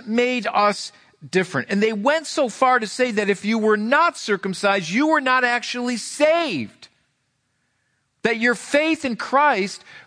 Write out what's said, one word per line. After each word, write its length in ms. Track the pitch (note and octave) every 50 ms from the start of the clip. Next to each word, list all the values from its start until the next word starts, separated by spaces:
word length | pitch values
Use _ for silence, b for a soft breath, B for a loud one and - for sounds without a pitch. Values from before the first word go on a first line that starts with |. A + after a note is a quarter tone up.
| -
made 400 | G#3 A3 A#3+ B3 B3 B3+ B3 G3+
us 440 | G3+ - G3+ G#3 G#3 G3 - - - - b b b b b D#3 C3
different. 380 | - F#3 F3+ - - C3+ - -
And 120 | G3+ G3+
they 120 | G#3+ A3 A3+
went 320 | G3+ G3+ C#4 D4+ D#4+ D4
so 240 | - - D#4+ C#4 A3+
far 300 | - - C4+ B3+ B3+ A#3+
to 80 | A3
say 240 | F#3+ - - B3+ B3
that 180 | G#3+ G#3 G#3 G3
if 160 | G3+ - -
you 140 | G#3 A3+ A3+
were 180 | G#3+ G#3+ G#3+
not 400 | G#3 G#3 A3+ C#4 D4+ E4+ E4+ -
circumcised, 720 | - - - G3+ F3+ - F#3+ F#3 - - G3+ G3 G3+ E3+ D#3
you 180 | F#3 A#3+ D4+
were 140 | D#4 D#4+ D4+
not 220 | C4+ C4 B3+ B3+ B3
actually 540 | A#3+ A#3+ A#3+ A#3 - - B3 B3 B3 B3
saved. 880 | G#3+ - - - - D4 D#4 D#4+ E4+ E4+ C#4 F#3 C3+ A2 F#2+ - - - - _ _ _ _ _ _ _ _ _ _ _ _ _ _ _ _ _ _ _ _ _ _ _ _ _ _
That 160 | - A3 A#3
your 180 | A3+ A3+ B3 A#3
faith 500 | - - - - C#4+ D#4 D#4+ D#4+ D#4 -
in 100 | C4 A3+
Christ 680 | - - - C4 C4+ D4 D4 B3 F#3+ G3 G3 - - - B B B B